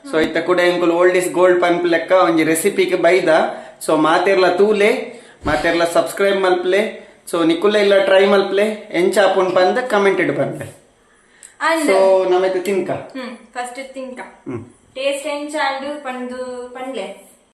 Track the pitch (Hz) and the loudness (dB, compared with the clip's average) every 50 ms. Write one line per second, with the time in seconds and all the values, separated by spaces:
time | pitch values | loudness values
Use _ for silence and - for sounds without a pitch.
0 | - - - 156 160 165 160 165 165 180 180 175 175 175 175 175 175 165 165 170 | -12 -4 -2 -2 0 0 -2 -4 -2 0 0 2 2 2 2 2 0 0 2 4
1 | 180 180 180 185 180 175 143 170 180 185 180 180 175 175 170 170 175 175 165 165 | 4 4 4 2 0 -2 0 2 4 4 4 4 2 2 0 0 0 0 0 0
2 | 165 - 185 190 175 165 165 160 156 156 160 156 - 202 202 196 185 175 180 175 | 0 2 2 4 4 4 2 2 2 2 0 0 0 -2 0 0 0 0 0 2
3 | 160 170 185 185 - 160 156 180 214 - - - - - - - - - 160 156 | 2 4 4 4 4 4 2 2 2 0 -4 -8 -14 -18 -20 -10 -4 0 0 2
4 | 151 156 165 180 180 196 196 185 185 170 175 185 202 214 208 196 202 214 262 - | 2 2 2 2 2 2 2 2 2 2 4 4 2 2 4 2 2 2 0 0
5 | - - - - - - - - - 147 156 156 - 170 165 170 170 170 - 170 | -4 -10 -14 -18 -20 -20 -18 -10 -6 -4 -2 -2 0 0 0 0 0 0 0 0
6 | 160 - - - 196 196 196 190 190 185 180 175 180 180 185 202 220 214 - - | 0 -2 -2 -2 0 0 0 2 0 0 0 0 0 0 0 0 0 -2 -6 -12
7 | - - - _ _ - - 170 165 160 170 165 - 208 214 214 202 202 196 190 | -18 -20 -20 _ _ -6 -2 0 2 2 0 2 2 2 2 2 2 4 4 2
8 | 190 190 190 190 196 202 202 190 185 190 196 196 208 220 214 - - - - 165 | 4 4 4 4 4 4 4 2 2 0 0 0 0 0 -2 -6 -10 -8 -4 0
9 | 180 196 - 220 190 185 190 190 185 185 180 190 180 185 202 247 254 - 220 202 | 0 0 2 2 2 2 2 2 0 0 2 2 2 2 0 -2 -2 -2 0 0
10 | 196 196 185 170 165 143 139 143 135 139 - - 113 - - - _ _ _ _ | 2 2 0 0 0 -2 -2 -2 -4 -4 -6 -10 -12 -14 -16 -20 _ _ _ _
11 | _ _ _ _ _ _ _ _ - - _ - 285 320 330 320 302 240 190 190 | _ _ _ _ _ _ _ _ -20 -20 _ -6 -4 -2 -2 0 2 2 4 4
12 | 190 190 190 190 185 180 180 180 190 190 185 180 175 202 196 185 151 - - - | 4 4 4 4 2 2 0 2 0 0 -2 -2 -2 -2 -2 -2 -2 -4 -6 -8
13 | - - - 262 240 226 233 - - - - 247 247 247 - 269 269 - - 269 | -8 -12 -14 -14 -14 -14 -14 -18 -20 -16 -12 -10 -10 -10 -10 -14 -14 -14 -12 -14
14 | 262 254 254 - 185 - - - - - - - - - - _ _ _ - 262 | -12 -12 -12 -14 -16 -18 -18 -18 -14 -12 -10 -10 -12 -14 -20 _ _ _ -10 -6
15 | 277 277 285 277 - 302 285 285 294 294 302 302 277 277 269 269 269 294 294 294 | -4 -4 -4 -4 -6 -6 -6 -6 -8 -6 -4 -4 -2 -2 -4 -4 -6 -8 -8 -8
16 | 285 262 247 247 247 247 247 254 254 254 247 247 247 247 247 254 262 269 247 214 | -8 -10 -10 -8 -10 -10 -10 -10 -10 -10 -10 -12 -12 -14 -14 -12 -12 -10 -8 -10
17 | 190 - - - - - _ _ _ _ | -10 -10 -14 -18 -20 -20 _ _ _ _